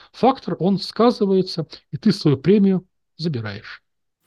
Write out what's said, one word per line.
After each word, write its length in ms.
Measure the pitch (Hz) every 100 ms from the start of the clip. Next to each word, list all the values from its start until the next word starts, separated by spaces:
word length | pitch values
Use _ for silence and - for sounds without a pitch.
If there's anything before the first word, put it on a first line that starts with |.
| _
фактор, 440 | - 240 269 - -
он 200 | 180 190
сказывается, 880 | - - 233 240 196 190 185 - 151 - _
и 40 | -
ты 160 | 220
свою 240 | - 160 131
премию 480 | 151 208 196 185 - _ _ -
забираешь. 640 | 165 127 107 98 - - _ _ _ _